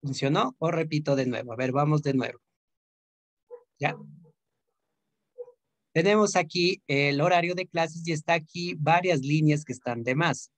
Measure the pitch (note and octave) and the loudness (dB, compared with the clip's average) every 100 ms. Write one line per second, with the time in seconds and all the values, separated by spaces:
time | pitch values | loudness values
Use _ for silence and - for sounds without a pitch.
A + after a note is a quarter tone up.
0 | C#3+ C3 C#3 E3 B3+ - D#3+ E3+ D#3+ D3+ | -8 -4 0 0 0 -2 -4 -2 -2 -2
1 | D3+ C#3 B2+ B2 B2 A#2 B2+ B2+ D3 D3+ | 0 0 0 -4 -8 -6 -2 0 2 2
2 | D3 C3+ A#2 - _ _ _ _ _ _ | 2 0 -2 -8 _ _ _ _ _ _
3 | _ _ _ _ _ - _ _ C#3 - | _ _ _ _ _ -20 _ _ -6 -6
4 | - - - _ _ _ _ _ _ _ | -14 -20 -20 _ _ _ _ _ _ _
5 | _ _ _ - B4 - _ _ _ D#3+ | _ _ _ -18 -18 -18 _ _ _ 0
6 | F3 G#3+ G#3 F#3 E3 F3 F3 G3 _ C#3 | 2 4 4 2 0 0 0 -2 _ 0
7 | C#3+ C#3 E3+ F3 E3+ F3+ F#3 E3+ E3 E3 | 2 2 2 2 0 -4 -4 -2 -2 -4
8 | E3+ D#3 D#3 E3+ D#3+ F3 F3 F3+ D3+ E3+ | -6 -6 0 -2 -2 -8 -8 -4 2 2
9 | F3+ D#3+ C3 D3+ D3+ D3 D3+ B2+ - A#2+ | 4 0 2 2 4 2 -2 -8 -6 -4
10 | A#2 C3 E3+ - - | -2 0 2 0 -6